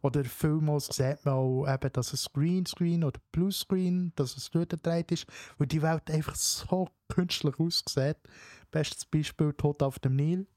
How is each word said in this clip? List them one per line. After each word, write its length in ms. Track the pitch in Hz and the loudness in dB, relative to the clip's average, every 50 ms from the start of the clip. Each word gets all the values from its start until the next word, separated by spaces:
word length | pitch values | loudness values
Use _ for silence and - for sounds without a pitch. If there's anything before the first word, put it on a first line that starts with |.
Oder 220 | - 139 120 147 139 | 2 2 2 2 -2
vielmals 600 | 127 - - - 156 151 160 156 151 147 147 - - - | -2 -4 -2 0 2 2 2 2 2 0 0 -2 -4 -2
sieht 300 | - 135 131 143 - _ | 0 0 0 0 0 _
man 80 | 147 135 | 0 2
auch 320 | 131 131 131 131 127 143 143 | 2 2 2 2 0 0 0
eben, 240 | 135 131 - 135 | -2 0 -2 -2
dass 220 | - - 120 - - | -2 -2 -4 -2 -4
es 180 | 135 - - | -6 -6 -4
Greenscreen 720 | _ 139 147 170 180 185 180 - - - 175 170 170 170 165 | _ 0 0 2 2 0 0 -2 -2 -2 0 0 2 2 0
oder 160 | 139 - - _ _ | 0 -2 -6 _ _
Bluescreen, 840 | - 165 175 196 190 - - _ 190 185 185 180 180 180 180 175 - | -2 0 0 0 0 -4 -4 _ 0 0 2 2 2 0 0 -2 -2
dass 220 | - 139 127 - 135 | -2 -2 -2 -2 -8
es 140 | - - | -12 -2
dort 180 | - 165 170 170 | 0 0 0 0
gedreht 420 | - 160 _ 170 165 170 165 - | -4 -4 _ 0 0 0 0 -2
ist, 140 | 175 160 - - - - - - - _ | -2 -4 -4 -10 -16 -18 -18 -18 -2 _
weil 80 | 147 | -2
die 160 | 131 156 160 | 0 2 2
Welt 300 | 151 160 165 156 - - | 2 2 0 0 -2 -2
einfach 240 | 156 156 151 - - | -2 -2 -2 -2 -4
so 520 | - - - - - - - - 185 185 - _ _ _ _ | -2 -2 -2 -2 -2 -2 0 0 0 0 -2 _ _ _ _
künstlich 500 | - - 180 175 - - - 151 131 - | 0 0 0 2 0 0 0 -2 0 2
aussieht. 580 | 160 170 170 - - - - 143 131 143 156 _ _ - - - - - - - - _ | 0 0 0 -2 -2 -2 0 0 0 0 -2 _ _ -20 -20 -20 -20 -20 -20 -20 -20 _
Bestes 340 | - 156 151 - - - - | -2 -2 -2 -2 -4 -10 -10
Beispiel 460 | _ - 156 151 - - - 160 151 143 | _ 0 0 0 0 0 0 0 0 0
Tod 280 | - - 147 147 - | 2 0 0 2 2
auf 160 | 147 139 131 - | 0 0 0 0
dem 180 | - 131 131 | 0 2 2
Nil 300 | 135 143 156 175 185 190 _ _ | 4 2 2 0 0 -2 _ _